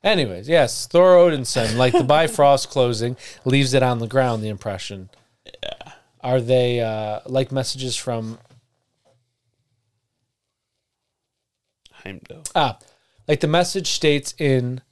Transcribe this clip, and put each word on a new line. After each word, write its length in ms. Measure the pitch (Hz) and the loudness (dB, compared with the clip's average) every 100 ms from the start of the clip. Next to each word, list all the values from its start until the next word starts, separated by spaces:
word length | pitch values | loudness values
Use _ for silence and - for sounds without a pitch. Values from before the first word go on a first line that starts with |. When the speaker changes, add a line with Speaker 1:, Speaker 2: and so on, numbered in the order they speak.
Speaker 1:
Anyways, 440 | 202 202 127 90 113 | 0 0 -2 -6 0
yes, 380 | 165 127 - - | 2 2 -2 0
Thor 300 | 170 185 180 | 4 8 8
Odinson, 600 | 175 151 120 127 113 113 | 6 2 -4 -2 -2 2
like 160 | 127 | 2
the 80 | 349 | 2
Bifrost 680 | 131 151 160 - 143 135 - | 4 2 2 4 4 4 0
<laughs> 20 | |
closing, 460 | - 123 110 117 123 - - | 0 0 0 -4 -6 -16 -8
leaves 280 | - 135 135 | 0 0 2
it 80 | 131 | 2
on 160 | 127 120 | 0 -2
the 60 | 113 | -2
ground, 340 | 135 127 113 | 0 0 -2
the 60 | 107 | -6
impression. 640 | 101 110 95 - 98 95 _ _ _ - - | -8 -8 -10 -12 -14 -18 _ _ _ -20 -14
Speaker 2:
Yeah. 300 | - - - - _ _ | -14 -14 -20 -20 _ _
Speaker 1:
Are 180 | 123 127 | -2 -2
they, 400 | 117 127 123 120 | 2 0 2 -2
uh, 400 | 113 110 107 107 - | -4 -4 -6 -8 -6
like 260 | 131 131 | -4 -2
messages 440 | 135 131 135 131 120 | -4 -6 -8 -8 -8
from 420 | - 117 113 113 _ _ _ _ _ _ _ _ _ _ _ _ _ _ _ _ _ _ _ _ _ _ _ _ _ _ _ _ _ _ _ _ _ _ _ | -6 -8 -8 -14 _ _ _ _ _ _ _ _ _ _ _ _ _ _ _ _ _ _ _ _ _ _ _ _ _ _ _ _ _ _ _ _ _ _ _
Speaker 2:
Heimdall. 520 | _ 95 95 - - 156 | _ -18 -18 -20 -18 -8
Speaker 1:
Ah, 240 | - 139 101 _ _ _ _ - | -2 -2 -4 _ _ _ _ -4
like 120 | 151 | -2
the 60 | 156 | 0
message 420 | 165 180 196 170 | 0 0 -4 -6
states 460 | - 156 143 - - | -2 0 0 -4 -4
in 420 | 147 131 123 127 _ | 0 0 -2 -8 _